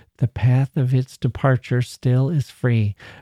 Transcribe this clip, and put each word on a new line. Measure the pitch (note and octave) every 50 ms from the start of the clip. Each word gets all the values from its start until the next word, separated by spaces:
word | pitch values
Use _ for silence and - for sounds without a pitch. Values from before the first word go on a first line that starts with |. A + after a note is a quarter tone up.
| - _ _ -
the | - A2+
path | - - - B2+ B2 B2+ C3+ - - D#3
of | B2+ B2 C3+
its | B2+ C3 - - -
departure | - B2 - - - C#3 C3 A#2 - - B2 B2
still | A#2+ - - - - C3 B2 B2+ C3+ C3+
is | E3+ D3 C3 -
free. | - - - B2+ A#2 A2+ G#2+ G2+ G2+ - - - - -